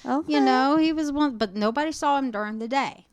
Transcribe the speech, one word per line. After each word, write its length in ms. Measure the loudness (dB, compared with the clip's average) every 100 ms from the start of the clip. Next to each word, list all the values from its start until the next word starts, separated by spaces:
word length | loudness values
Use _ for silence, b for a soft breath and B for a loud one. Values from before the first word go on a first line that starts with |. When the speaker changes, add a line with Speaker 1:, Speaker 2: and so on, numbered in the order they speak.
| -4
Speaker 1:
Okay. 280 | -4 0
Speaker 2:
you 60 | 2
know, 380 | 4 4 4 4
he 160 | 2
was 180 | 0 -2
one, 260 | 0 0 0
but 180 | -4 0
nobody 360 | -2 0 -4
saw 260 | -2 0 0
him 100 | 0
during 300 | -4 -6 -6
the 80 | -4
day. 400 | -2 -2 -6 _